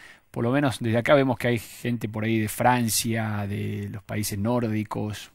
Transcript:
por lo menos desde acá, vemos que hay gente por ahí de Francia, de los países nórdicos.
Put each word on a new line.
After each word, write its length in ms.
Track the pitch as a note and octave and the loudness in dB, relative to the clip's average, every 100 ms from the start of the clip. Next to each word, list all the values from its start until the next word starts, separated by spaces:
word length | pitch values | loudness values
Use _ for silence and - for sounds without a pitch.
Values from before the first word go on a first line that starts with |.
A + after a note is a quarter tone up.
| - - _ | -20 -20 _
por 120 | - | -4
lo 80 | A#2 | 0
menos 280 | C3+ D3 - | 2 0 0
desde 180 | A#2 A#2 | 0 2
acá, 160 | A#2 | 6
vemos 240 | D3 C3+ A#2+ | 6 4 2
que 120 | B2 | 0
hay 100 | A#2 | 0
gente 500 | - - A#2+ A#2+ A2 | -4 -8 -4 -4 -4
por 140 | G#2+ | -2
ahí 160 | G#2+ A2+ | 0 2
de 80 | G#2+ | 0
Francia, 1000 | - A#2+ B2 A#2 - A#2 A2+ A2 G#2 G2+ | 2 4 4 2 0 0 -2 -2 -2 -4
de 420 | G#2 G#2 G#2 G#2 | -4 -4 -4 -6
los 100 | G#2 | -10
países 380 | - G#2+ G#2 G2+ | -6 -4 -2 -2
nórdicos. 920 | G#2 B2 A#2 G#2+ G#2 A#2 G#2+ G#2 - | 0 2 2 0 -2 -4 -4 -6 -12